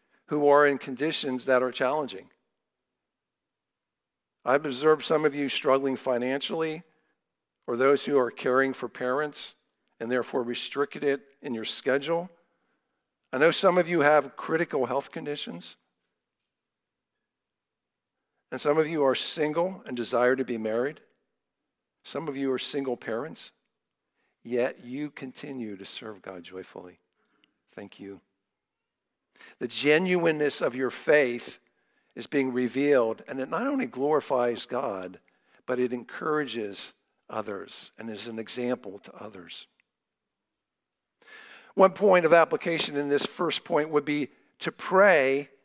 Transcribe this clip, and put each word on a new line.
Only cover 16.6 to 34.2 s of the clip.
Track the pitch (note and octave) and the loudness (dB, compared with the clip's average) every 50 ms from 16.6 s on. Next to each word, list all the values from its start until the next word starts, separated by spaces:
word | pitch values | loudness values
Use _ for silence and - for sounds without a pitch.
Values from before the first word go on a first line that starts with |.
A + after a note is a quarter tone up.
| _ _ _ _ _ _ _ _ _ _ _ _ _ _ _ _ _ _ _ _ _ _ _ _ _ _ _ _ _ _ _ _ _ _ _ _ _ _ | _ _ _ _ _ _ _ _ _ _ _ _ _ _ _ _ _ _ _ _ _ _ _ _ _ _ _ _ _ _ _ _ _ _ _ _ _ _
And | - C3 | -10 -4
some | - D3+ D3 D#3+ | 0 2 2 2
of | D#3 D3+ | 2 0
you | E3 D#3 C#3+ | 2 2 2
are | C3+ B2+ | 2 2
single | - - - - E3 D3+ D3+ D3+ E3 F3 F#3 F#3+ - - | 0 -2 -4 -2 -2 -2 -2 0 0 -2 -2 -4 -8 -12
and | - C3 | -10 -6
desire | A#2+ A#2 G#2+ B2 A#2+ B2 B2 C3 | -6 -4 -2 0 2 4 4 2
to | C3 C3 | 2 -2
be | - A#2+ A2 | -4 -4 -4
married. | A2 A2 A2 A#2 B2 C#3+ D#3 - _ _ _ _ _ _ _ _ _ _ _ _ _ _ _ _ _ _ _ _ _ | -4 -2 -2 -2 -2 -4 -6 -10 _ _ _ _ _ _ _ _ _ _ _ _ _ _ _ _ _ _ _ _ _
Some | - - C#3+ E3 | -10 -8 -8 -6
of | D3+ C#3 | -6 -4
you | C3+ C#3 C3+ | -2 0 0
are | C3 B2 | 0 0
single | - - - D3 C3+ C3+ B2 | -2 -4 -4 -4 -2 -2 -4
parents, | A#2 - - A2 A2+ C3+ D#3+ E3 - - - _ _ _ _ _ _ _ _ _ _ _ _ _ _ _ _ _ _ _ | -4 -4 -6 -4 -4 -6 -8 -12 -14 -16 -18 _ _ _ _ _ _ _ _ _ _ _ _ _ _ _ _ _ _ _
yet | A#2+ A#2+ A#2+ A#2+ C3 - - - | -2 0 0 0 0 -2 -8 -14
you | A#2+ B2+ C#3+ D3 D3 | -10 -8 -6 -8 -8
continue | C#3 - D3 C3 B2+ - - D3+ C#3 C3 A#2 G#2+ G2+ | -8 -12 -14 -14 -12 -14 -14 -12 -8 -8 -8 -8 -8
to | F#2 F#2+ | -10 -12
serve | - - - B2 A2 G#2+ F#2+ | -14 -14 -12 -12 -14 -14 -14
God | - F#2+ F#2+ F2+ E2+ | -14 -14 -14 -14 -14
joyfully. | F2+ F#2 F#2 F#2 - - - F2+ F2+ F2 _ _ _ _ _ _ _ _ _ _ _ _ _ _ _ _ | -14 -14 -14 -14 -12 -14 -16 -16 -16 -20 _ _ _ _ _ _ _ _ _ _ _ _ _ _ _ _
Thank | - G#2 G2 - - | -18 -16 -16 -16 -16
you. | G2+ G2 G2 F#2 _ _ _ _ _ _ _ _ _ _ _ _ _ _ _ _ _ _ _ _ _ _ _ _ - - - _ | -16 -16 -16 -18 _ _ _ _ _ _ _ _ _ _ _ _ _ _ _ _ _ _ _ _ _ _ _ _ -20 -20 -12 _
The | C3 A#2+ | -8 -8
genuineness | - - C3+ D3 D3+ D#3 F#3 F#3 F3+ F3+ E3 E3 D#3 D3+ D3+ C#3+ C3 - | -6 -2 2 4 4 4 4 2 2 2 2 2 2 2 0 0 0 0
of | F#3 C#3+ A#2+ | -2 -4 -2
your | B2+ C3+ B2 | -2 -4 -4
faith | - - - - D3+ D3+ C#3+ B2 A#2+ A#2+ - - - - _ _ _ _ _ _ _ _ _ _ _ | -4 -6 0 4 4 4 4 4 0 -6 -8 -12 -16 -18 _ _ _ _ _ _ _ _ _ _ _
is | - A#2 | -14 -12
being | - - C#3+ C3+ C3 B2 | -2 0 0 0 0 0
revealed, | B2 B2+ A#2 A2 C3+ C#3+ D3 C#3+ C3 A#2 A2+ A2+ - - - | -2 -2 -2 0 0 2 4 4 4 4 2 -2 -6 -10 -12
and | C#3+ C3+ | -8 -8
it | C3 - | -6 -4
not | E3 E3 A#3 | -4 -4 -2
only | C#4 D4 C4+ A3 | -2 -2 -4 -4
glorifies | A#2+ - B2+ C3+ D3 D#3 D3 | -6 -4 -4 0 2 0 0